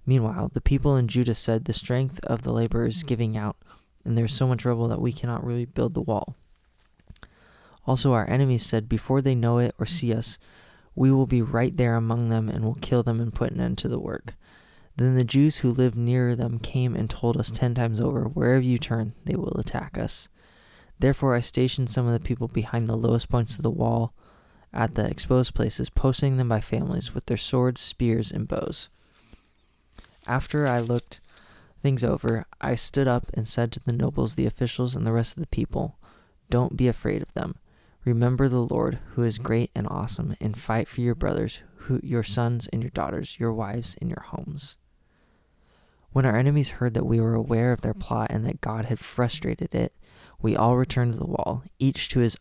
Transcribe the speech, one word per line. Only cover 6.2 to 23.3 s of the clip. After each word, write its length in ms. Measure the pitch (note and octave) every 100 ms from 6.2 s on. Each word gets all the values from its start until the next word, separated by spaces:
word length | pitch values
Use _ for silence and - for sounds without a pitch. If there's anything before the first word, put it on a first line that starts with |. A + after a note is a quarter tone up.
| - - _ _ _ _ _ _ - - - _ _ _ - -
Also, 300 | - B2+ C#3
our 140 | A#2+ -
enemies 360 | B2 C#3 A#2+
said, 240 | - A2+ G#2+
'Before 320 | A2+ - C3+
they 140 | C3+
know 240 | B2+ A#2 A#2+
it 160 | A#2+ -
or 60 |
see 300 | A2+ - A#2+
us, 240 | A2+ - - - - - - _
we 180 | - C3
will 140 | C3+ C3
be 160 | B2
right 340 | A#2 A2+ B2+ -
there 200 | A#2+ A#2
among 340 | A2+ A#2 A#2
them 180 | A2+ A2
and 160 | -
will 120 | A2 C3+
kill 260 | - B2
them 180 | A#2+ A2+
and 140 | A#2
put 180 | - A#2+
an 80 | -
end 160 | A#2+ B2
to 120 | -
the 120 | A#2+
work.' 340 | - - - - - - _ - - -
Then 180 | B2+
the 100 | B2+
Jews 340 | A#2+ C3+ D3+ -
who 120 | B2+
lived 260 | A#2+ B2+ A2+
near 380 | A#2 B2+ B2 A#2+
them 220 | A#2+ A#2
came 360 | - C3 B2
and 140 | - G#2+
told 280 | - A#2 B2
us 140 | A#2
ten 240 | A2+ B2
times 260 | A#2+ A#2 A2
over, 240 | B2+ C3
'Wherever 360 | A#2+ - A#2+ C3
you 160 | B2+ A#2+
turn, 360 | - A2+ A2 -
they 120 | - F#3
will 200 | - -
attack 380 | - - - -
us.' 320 | - - - _ - - - - - -
Therefore 360 | C3 C3+ C3+
I 60 | A#2+
stationed 480 | A#2+ - B2+ - B2
some 180 | - A#2+
of 60 |
the 80 | A#2
people 280 | - A#2+ A#2
behind 380 | A2+ A2+ A#2 A2+
the 100 | A2+
lowest 340 | A#2 A#2 -